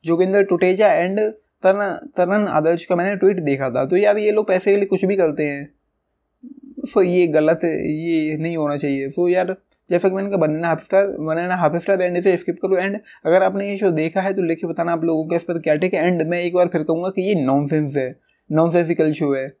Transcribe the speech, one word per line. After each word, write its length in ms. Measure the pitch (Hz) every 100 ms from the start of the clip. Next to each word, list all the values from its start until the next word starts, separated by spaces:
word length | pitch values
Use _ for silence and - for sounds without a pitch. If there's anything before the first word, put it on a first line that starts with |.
| 156
जोगिंदर 380 | 170 185 202
टुटेजा 440 | 196 175 180 190 214
and 320 | 160 180 202 214 220 _ _
तरन, 460 | 190 196 202 165 - -
तरन 300 | 180 208 202
आदर्श 380 | 156 160 170 -
का 100 | 175
मैंने 200 | 185 196
ट्वीट 240 | 196 180
देखा 300 | 147 135 135
था। 160 | 123 135
तो 120 | 180
यार 200 | 208 208
ये 140 | 208
लोग 160 | 208 208
पैसे 240 | 185 202
के 60 | 202
लिए 80 | 196
कुछ 200 | 185 190
भी 100 | 196
करते 280 | 165 147
हैं, 280 | 147 143 147 _ _ _ _ _ _ _ 254 - - - - 214
so 80 |
ये 240 | 180 180 175
गलत 320 | 156 156 160
है, 280 | 170 156 -
ये 440 | 156 170 160 156 156
नहीं 200 | 165 165
होना 200 | 147 143
चाहिए। 320 | 147 139 135
So 200 | 135 175
यार 260 | 180 180 190 _ _ _
जैसा 200 | 175 190
कि 60 | 190
मैंने 140 | 202
कहा, 80 | 196
वन 180 | 156 156
एंड 100 | 170
हाफ 200 | 160 -
स्टार, 220 | 190 196 -
वन 180 | 156 160
एंड 140 | 180
हाफ 240 | 180 160 170
स्टार 220 | 170 190
and 200 | 180 175
इसे 200 | 190 180
स्किप 180 | 180 165
करो। 200 | - 185
And 200 | 190 208 - - 156
अगर 180 | 180
आपने 260 | 190 196 202
ये 80 | 196
शो 140 | 202
देखा 300 | 156 160 190
है 120 | 190
तो 80 | 190
लिख 180 | 170 165
के 80 | 170
बताना 260 | 165 170
आप 100 | 170
लोगों 220 | 165 160 160
का 100 | 170
इस 80 |
पर 160 | 170 165
क्या 160 | 160 151
टेक 180 | 185
है। 240 | 180 170 175
And 100 | 160
मैं 140 | 175
एक 120 | 175
बार 140 | 180 175
फिर 160 | 175
कहूँगा 260 | 156 165 185
कि 120 | 190
ये 140 | 185 190
नॉनसेंस 640 | 131 139 143 156 147 143
है, 180 | 127 - _ _ _
नॉनसेंसिकल 600 | 151 165 175 165 170 156
शो 220 | 151 147
है। 200 | 135 135 _